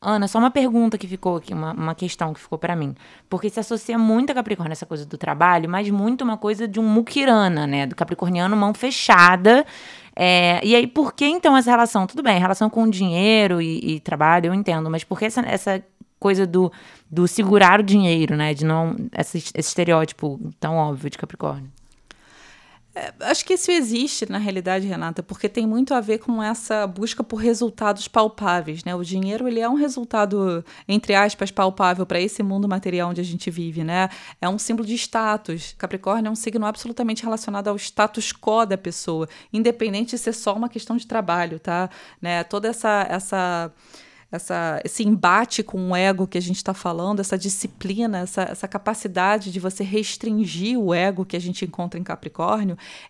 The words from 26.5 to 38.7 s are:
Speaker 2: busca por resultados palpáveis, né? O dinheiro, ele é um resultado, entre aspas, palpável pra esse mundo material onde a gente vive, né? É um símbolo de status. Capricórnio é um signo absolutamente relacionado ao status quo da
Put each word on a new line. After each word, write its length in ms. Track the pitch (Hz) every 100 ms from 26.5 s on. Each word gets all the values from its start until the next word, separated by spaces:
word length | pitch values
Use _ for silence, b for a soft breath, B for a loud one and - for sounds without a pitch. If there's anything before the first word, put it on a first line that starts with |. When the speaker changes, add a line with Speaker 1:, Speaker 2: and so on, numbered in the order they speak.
| 233 - 214 196
Speaker 2:
busca 360 | 180 220 -
por 140 | 220 214
resultados 680 | 233 226 233 - 208 202 -
palpáveis, 760 | 233 214 - 202 175 156 160
né? 120 | 175 180
O 80 |
dinheiro, 440 | 175 190 190 220 254
ele 120 | 226
é 100 | 233
um 60 | 285
resultado, 920 | 294 254 233 220 202 202 190 170 - B B
entre 260 | 208 220
aspas, 380 | 196 208 - 196
palpável 540 | 202 190 190 185 185 180
pra 140 | 175
esse 220 | 196 -
mundo 260 | 202 196 202
material 420 | 190 190 180 175
onde 100 | 175
a 20 |
gente 260 | 175 175 -
vive, 320 | 170 165 160
né? 260 | 160 180 190 B B B
É 80 | 180
um 80 | 202
símbolo 300 | - 233 214
de 80 | 233
status. 800 | - 226 220 214 214 165 - -
Capricórnio 520 | 185 190 190 226 214
é 20 |
um 40 | 220
signo 300 | 233 226 214
absolutamente 580 | 214 233 240 233 220
relacionado 440 | 226 220 220 202 202
ao 80 | 208
status 540 | - - 214 220 -
quo 340 | - - 220
da 120 | 214